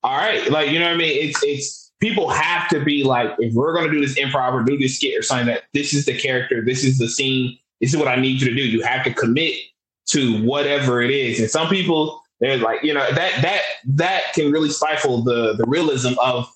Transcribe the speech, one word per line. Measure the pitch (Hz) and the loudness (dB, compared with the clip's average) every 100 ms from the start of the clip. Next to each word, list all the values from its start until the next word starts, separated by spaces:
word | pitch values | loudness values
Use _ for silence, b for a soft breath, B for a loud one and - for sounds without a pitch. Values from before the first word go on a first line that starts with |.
"All | 123 135 | -2 0
right." | 202 - - | 0 0 0
Like, | 151 147 | 2 2
you | 160 | 2
know | 170 | 0
what | |
I | 170 | 0
mean? | 165 139 151 | 0 0 -2
It's, | 147 | 0
it's, | 214 139 - - - _ | -2 -2 -6 -12 -20 _
people | 214 190 165 | -2 0 0
have | - 156 175 - | 0 0 -2 0
to | 156 | 0
be | 147 147 | 0 2
like, | 135 123 117 - | 2 2 0 -2
"If | 117 | 0
we're | 110 147 | 2 2
gonna | 165 160 | 0 0
do | 151 | 0
this | 139 131 | 0 0
improv | 139 135 127 | -2 0 0
or | 127 | 0
do | 117 139 | 0 0
this | 131 131 | 0 0
skit | 139 117 | -2 -2
or | |
something, | 113 127 120 | -2 0 0
that | 117 - | -2 -2
this | 143 143 | -4 0
is | 143 | 0
the | 139 127 | -2 -2
character, | 139 127 123 123 | -2 -2 0 0
this | 113 131 | 0 0
is | 135 131 | 2 2
the | 113 | 0
scene, | - 135 131 127 - _ _ | 0 0 0 -2 -6 _ _
this | - | 0
is | 156 | 2
what | 147 | 2
I | 127 | 2
need | 131 131 | 2 2
you | 131 | 0
to | |
do." | 120 | 0
You | 131 110 | 0 0
have | 110 123 | 0 -2
to | 123 | -2
commit | 117 117 127 160 - - _ _ _ - | -2 0 2 0 -4 -10 _ _ _ -4
to | 151 131 107 | 0 2 2
whatever | 113 139 143 143 131 123 | 0 0 0 0 2 0
it | 120 | 0
is. | 139 123 117 | 0 0 -2
And | 110 | 0
some | 156 165 | 0 0
people, | 190 170 160 156 - _ _ | 0 2 0 0 -4 _ _
they're | 123 135 | 0 0
like, | 113 110 | 0 0
you | 151 | -2
know, | 147 131 | 0 0
that, | 143 180 135 | 0 -2 0
that, | 160 196 - - 123 | 0 0 -4 -8 -2
that | 139 170 190 - | 0 0 0 -2
can | - 147 | 0 2
really | 151 151 | 2 0
stifle | 147 156 151 147 123 | -2 -2 0 0 0
the, | 117 120 113 107 | 2 2 0 0
the | 113 | 0
realism | 151 160 135 123 127 | 2 0 0 0 0
of | 123 123 120 | 0 0 -6